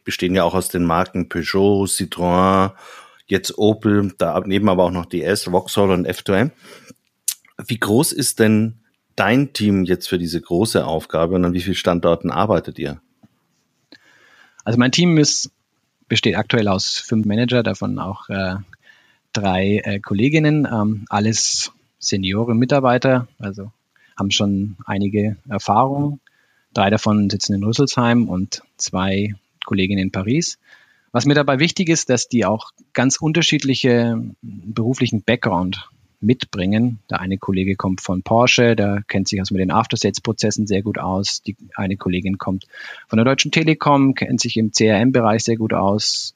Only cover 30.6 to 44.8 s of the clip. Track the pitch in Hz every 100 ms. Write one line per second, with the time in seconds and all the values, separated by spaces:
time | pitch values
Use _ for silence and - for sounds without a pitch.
30.6 | _ - _ _ _ 120 139 147 143 131
31.6 | 170 - 170 165 - 123 - 120 98 110
32.6 | - - _ - 127 - 156 160 160 151
33.6 | 139 127 131 120 117 117 117 98 117 101
34.6 | 90 110 113 131 120 113 - 117 117 87
35.6 | 90 98 - _ _ - 104 127 - 98
36.6 | 92 107 123 113 - - 92 95 - 95
37.6 | 95 95 98 95 - 92 - 113 123 -
38.6 | 120 110 101 101 107 98 95 101 95 95
39.6 | 92 101 113 117 101 - - 107 110 104
40.6 | 104 98 104 98 90 95 101 - - 98
41.6 | - - 98 95 - 90 92 98 - 95
42.6 | - - - - - 110 120 135 151 160
43.6 | 160 156 - 143 135 127 - 127 120 113
44.6 | 110 -